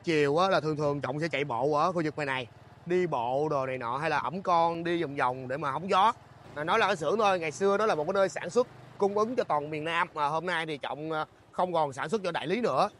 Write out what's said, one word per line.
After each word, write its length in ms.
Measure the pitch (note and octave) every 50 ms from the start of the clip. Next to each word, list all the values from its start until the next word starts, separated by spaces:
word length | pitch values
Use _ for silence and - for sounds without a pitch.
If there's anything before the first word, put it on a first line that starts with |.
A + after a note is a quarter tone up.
| -
Chiều 340 | E3+ D#3+ D3+ D3 C#3+ C#3+
á, 120 | E3 F#3 G3
là 100 | F#3+ D#3+
thường 180 | C#3+ D#3 D#3
thường 240 | C#3+ D3+ D3 C#3+ D3
Trọng 180 | C3 B2+ C3+ D3+
sẽ 80 | D#3+
chạy 160 | E3+ - C3+ D3
bộ 300 | C#3+ B2 A2 C3 D3 D#3
ở 180 | C#3+ D#3 F3+
khu 120 | F3 F3 D#3
vực 140 | D#3 C#3+
này 80 | - D3
này. 220 | C3+ C3+ C3 B2 G#2+ - - - - - - -
Đi 220 | E3+ F3+ F3+ F3+
bộ 400 | E3+ D3+ B2+ A#2 B2 C3 C#3 D3+ D#3
đồ 160 | D#3 C#3 C3
này 120 | C3 C3
nọ 200 | B2+ B2 A#2 B2
hay 120 | C#3 D#3 D#3+
là 80 | D3+
ẵm 240 | C#3 A2+ B2 D3 G3
con 420 | F#3 F#3+ F3 E3 E3 E3+ E3+ E3+ E3+
đi 180 | E3+ F3 E3+
vòng 140 | E3+ C#3 C#3
vòng 320 | C#3+ C3+ B2 B2+ C3 C3
để 100 | B2+ C3
mà 140 | D3+ D#3 C#3+
hóng 180 | C3 D3+ F3 G3
gió. 240 | G3 F#3 G3 A3+ - - - - - - - - -
Mà 80 | D3 D3+
nói 160 | E3+ G3 A3+
là 80 | G#3+
cái 80 | F#3 G#3
xưởng 220 | D3+ D#3 D3 F#3+
thôi, 220 | A3 G#3+ G3+ F#3+ F3+
ngày 120 | E3 D#3
xưa 260 | C#3+ - F#3+ G3 G3
đó 80 | G3 G#3+
là 100 | A3 F#3
một 80 | D3+ D3+
cái 100 | E3+ G3
nơi 160 | G3 G3 -
sản 200 | - - - F3
xuất 180 | - A#3+ B3+ - - - - - -
cung 200 | - G3+ G3 G3+
ứng 180 | G#3 G#3+ A3+ B3+
cho 80 | A#3+ G#3
toàn 260 | - D#3 D3 C#3+ D3+
miền 140 | D#3 D3+ D3+
Nam. 240 | E3 E3 E3+ F3+ E3 -
Mà 140 | D#3 D3
hôm 180 | C#3+ D#3 D#3+ E3
nay 200 | F#3 F3 D#3+ E3
thì 120 | D#3 D3+
Trọng, 340 | B2+ - A#2+ C3 C#3 D#3 D#3+
à, 140 | D#3+ D#3 D#3 - - - - -
không 220 | - - F#3 F#3 E3+
còn 200 | E3 D#3 C#3+ B2
sản 160 | C3+ C3 D#3+
xuất 120 | F#3 A3 F#3
cho 80 | F3+
đại 160 | E3 C3 B2+
lý 140 | D3+ F#3 A#3+
nữa 280 | A#3 F3+ B2+ C#3+ F3+ G#3 -